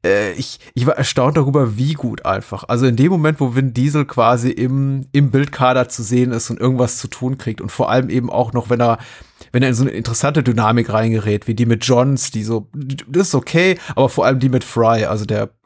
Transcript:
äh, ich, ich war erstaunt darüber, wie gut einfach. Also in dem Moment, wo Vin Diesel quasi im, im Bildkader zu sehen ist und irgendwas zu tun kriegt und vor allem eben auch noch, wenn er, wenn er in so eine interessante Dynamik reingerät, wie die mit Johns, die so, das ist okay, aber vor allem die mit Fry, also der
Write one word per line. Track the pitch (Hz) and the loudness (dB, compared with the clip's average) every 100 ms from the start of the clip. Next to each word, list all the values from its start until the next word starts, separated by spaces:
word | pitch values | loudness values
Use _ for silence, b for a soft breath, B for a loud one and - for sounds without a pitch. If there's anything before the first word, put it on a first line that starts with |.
| 92 | 0
äh, | 101 104 | 0 0
ich, | 82 - - B - | -6 -10 -12 B -2
ich | 123 | 0
war | - | 0
erstaunt | 135 - 127 151 | -2 0 0 2
darüber, | 139 143 139 104 | 2 2 0 0
wie | 139 | -2
gut | 151 120 107 - | -4 -6 -6 -4
einfach. | 95 - 95 - | -4 -6 -10 -4
Also | 120 127 | 0 2
in | 117 | 4
dem | 156 | 2
Moment, | 185 156 156 | 2 0 0
wo | 131 123 | 0 0
Vin | 135 | 0
Diesel | 117 139 147 139 | 0 0 0 0
quasi | - 113 123 123 | 2 2 2 0
im, | - 127 135 139 135 131 | -2 -2 0 -2 -4 -2
im | 143 143 | 2 4
Bildkader | 135 143 - 127 127 120 | 2 0 0 2 2 0
zu | - | -4
sehen | 104 123 123 | -2 2 2
ist | 113 - | -2 -4
und | 117 | -2
irgendwas | 127 131 123 - | 0 2 0 -2
zu | 117 | -8
tun | - 127 135 | -6 -6 -6
kriegt | - 107 | -8 -8
und | 107 | -6
vor | - - | -4 0
allem | 123 131 | 0 0
eben | 120 120 | -2 -2
auch | - 113 | -2 -2
noch, | 120 - | -2 -2
wenn | 120 | 2
er, | 120 113 B B B B B | 2 0 B B B B B
wenn | 123 | 0
er | 131 | 2
in | 117 | 2
so | |
eine | 135 | 0
interessante | 95 117 117 143 151 | -2 -4 -2 0 0
Dynamik | 123 113 107 117 113 | 0 2 2 2 2
reingerät, | 110 113 110 104 104 - | 0 0 0 0 -2 -2
wie | 113 | 0
die | 113 | 2
mit | 113 | 2
Johns, | - 123 131 135 - | 2 2 4 0 -2
die | 110 | -6
so, | 107 113 - | -4 -4 -6
das | 143 135 135 - 165 190 | -10 -10 -10 -4 0 0
ist | 135 | 0
okay, | - 165 185 180 B B | 0 2 2 0 B B
aber | 131 | 0
vor | - 120 | 2 2
allem | 131 | 2
die | 131 | 2
mit | 127 | 0
Fry, | - 120 113 113 107 | 0 2 2 2 0
also | 107 104 | -2 -2
der | 104 107 _ | -2 -4 _